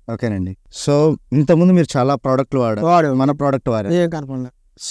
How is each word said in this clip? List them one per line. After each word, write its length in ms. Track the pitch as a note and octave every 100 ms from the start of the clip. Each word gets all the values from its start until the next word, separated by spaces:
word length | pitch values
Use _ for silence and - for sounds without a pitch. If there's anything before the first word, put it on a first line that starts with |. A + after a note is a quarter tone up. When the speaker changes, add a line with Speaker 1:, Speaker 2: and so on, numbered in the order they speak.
| -
Speaker 1:
ఓకేనండి. 440 | - A2+ G2+ F#2 F#2+ _ - -
So, 300 | C#3+ D#3 - _
ఇంతకుముందు 400 | C3+ C#3+ E3 F3+
మీరు 240 | F3+ D3+ C#3
చాలా 180 | B2+ C#3+
ప్రోడక్ట్లు 440 | C3+ C3 C3+ C3+
వాడారు. 260 | A#2 G#2+ D#3+
Speaker 2:
వాడాం. 320 | F3 D3+ C3
Speaker 1:
మన 140 | C3+
ప్రోడక్ట్ 380 | C#3+ C#3 C3+ -
వాడారు. 240 | A2 G2+
Speaker 2:
ఏం 160 | F3 E3+
కనపడలేదు. 400 | D#3+ C#3 C3 B2+ - _ _ -